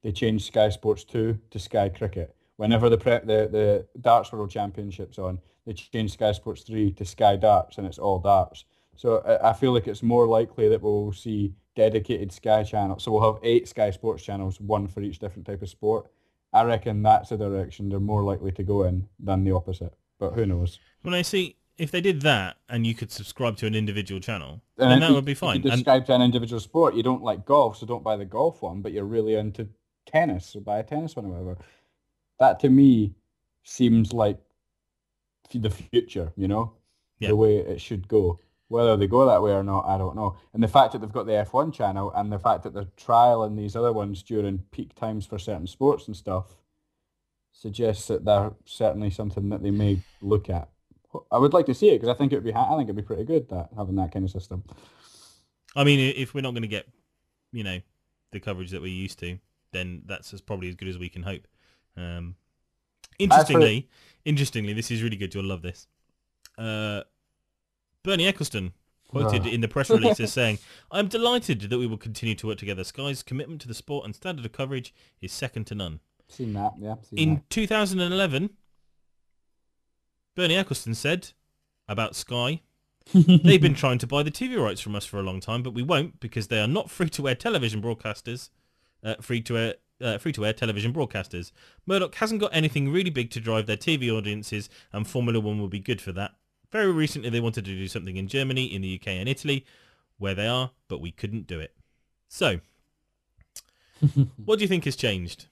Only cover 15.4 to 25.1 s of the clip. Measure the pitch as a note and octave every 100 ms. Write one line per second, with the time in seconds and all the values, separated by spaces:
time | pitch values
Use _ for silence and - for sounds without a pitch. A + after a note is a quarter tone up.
15.4 | F#2 G2 F#2+ - G#2+ A2 - _ _ _
16.4 | _ A2 A#2 A2+ A#2 G#2 G#2+ A2 - G#2+
17.4 | G2+ G2 F2+ - G2+ G2 G2+ G#2 G2+ G2
18.4 | F#2+ F#2 F#2+ G2+ F#2 F2+ F#2+ _ G2+ F#2+
19.4 | F#2+ F#2 F#2 F2+ - _ _ _ G2 A2
20.4 | G#2 F2 F2 - _ _ - F3+ F3 G3
21.4 | F3+ - _ - D#3 F3+ F#3+ D#3+ D3 A#2+
22.4 | F#2+ - _ A#2 A2+ A2+ A2 - G#2 -
23.4 | B2 G#2+ A2 A2 G#2+ G#2 F#2+ G2 F#2 G#2
24.4 | C2+ F2 _ - B2+ C3 D#3+